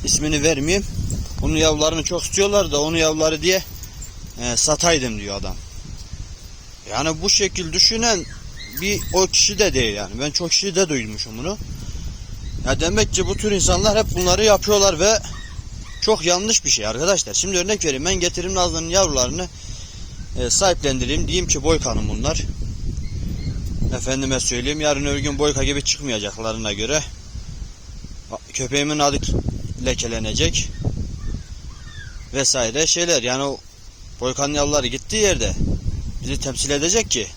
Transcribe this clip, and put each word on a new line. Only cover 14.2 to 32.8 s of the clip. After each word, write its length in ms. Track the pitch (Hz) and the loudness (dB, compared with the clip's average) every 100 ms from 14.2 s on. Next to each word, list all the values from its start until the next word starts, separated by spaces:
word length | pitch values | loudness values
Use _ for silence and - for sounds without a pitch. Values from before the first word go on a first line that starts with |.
| 180 190 | 4 6
yapıyorlar 560 | 214 202 - 208 196 160 | 6 6 6 4 6 4
ve 200 | 196 220 - - - - - - - - | 4 2 -2 -10 -10 -10 -10 -12 -12 -4
çok 240 | - 214 160 | 0 2 4
yanlış 400 | 180 208 226 - | 2 2 0 2
bir 40 | |
şey 180 | - 107 | 0 0
arkadaşlar. 460 | 113 170 190 - | 0 2 2 2
Şimdi 240 | 101 185 185 | -2 0 0
örnek 280 | 180 214 165 | 0 0 0
vereyim, 200 | 131 160 | 0 0
ben 100 | 185 | 0
getireyim 400 | 175 180 175 190 | 0 0 -2 0
Nazlı'nın 340 | 175 165 165 | 0 0 0
yavrularını, 580 | 180 190 139 123 156 180 - - - - - - - - - | 2 4 2 0 0 -6 -10 -12 -12 -12 -12 -12 -10 -8 -4
e, 100 | 123 | 0
sahiplendireyim. 800 | - 190 175 143 131 123 151 - | 4 4 4 0 0 0 0 2
Diyeyim 200 | 170 175 | 0 2
ki 160 | 151 | 0
Boykan'ın 460 | 143 160 135 110 107 | 4 2 2 0 0
bunlar. 320 | 107 131 160 - - - - - - - - - - - - - - - 127 | 0 0 0 -2 -4 -4 -4 -4 -4 -4 -4 -4 -4 -4 -4 -4 0 0 0
Efendime 440 | 127 135 131 131 | 0 0 0 0
söyleyeyim, 420 | - 123 123 151 | 0 0 -2 0
yarın 240 | 151 143 143 | 2 2 2
öbür 140 | 143 | 0
gün 200 | 139 139 | 0 2
Boyka 240 | 147 139 | 2 4
gibi 200 | 135 143 | 2 2
çıkmayacaklarına 920 | - - 143 113 101 104 113 110 107 | 0 -2 -2 -2 -2 -4 -4 -2 -2
göre 300 | 101 110 147 - - - - - - - - - - - - - - - | -2 0 0 -2 -12 -12 -10 -10 -10 -10 -12 -14 -14 -12 -14 -12 -12 -10
köpeğimin 460 | - 127 139 143 151 | -6 -2 0 0 2
adı 180 | 143 139 - - - - - - 127 | 2 2 0 0 -2 -4 -8 -4 -2
lekelenecek 840 | 127 120 113 107 107 160 - - - - - - - - - - - - - - - - - - | -2 -2 -2 -2 0 2 0 -4 -2 -2 -2 -6 -4 -4 -6 -8 -14 -14 -14 -14 -14 -12 -12 -8
vesaire 540 | 127 131 135 113 123 | 0 2 2 0 2